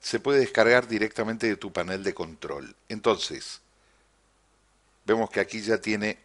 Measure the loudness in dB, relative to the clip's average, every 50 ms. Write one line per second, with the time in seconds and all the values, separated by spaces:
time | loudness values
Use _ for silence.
0 | -6 -4 -4 -2 0 2 4 4 4 4 4 4 6 8 6 6 4 2 0 0
1 | 0 0 -2 -2 -4 -4 -2 -2 0 0 0 -2 -4 -6 -4 -4 -4 -4 -4 -4
2 | -4 -4 -4 -4 -6 -8 -10 -12 -10 -10 -8 -10 -10 -14 -18 _ _ -12 -8 0
3 | 2 2 2 2 0 -6 -8 -10 -12 -14 -16 -18 _ _ _ _ _ _ _ _
4 | _ _ _ _ _ _ _ _ _ _ _ _ _ _ _ _ _ _ _ _
5 | _ 0 2 2 0 0 -2 -2 -2 -2 -4 -6 -2 0 0 0 0 0 -2 0
6 | 0 -2 -4 -6 _